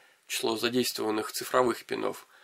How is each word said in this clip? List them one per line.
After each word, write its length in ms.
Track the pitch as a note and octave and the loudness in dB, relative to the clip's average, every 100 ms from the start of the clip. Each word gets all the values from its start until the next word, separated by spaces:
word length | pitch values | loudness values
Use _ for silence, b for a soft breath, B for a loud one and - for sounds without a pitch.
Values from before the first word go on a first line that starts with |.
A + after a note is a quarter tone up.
| b b _ | b b _
число 300 | - B2 A2 | -2 0 2
задействованных 800 | A#2 B2 A#2 - A2 G#2+ G#2+ | 2 2 0 0 0 0 -2
цифровых 500 | - - B2+ B2+ - | -6 0 2 4 0
пинов 460 | - A2 G#2+ G2 - b | -4 -2 -2 -4 -14 b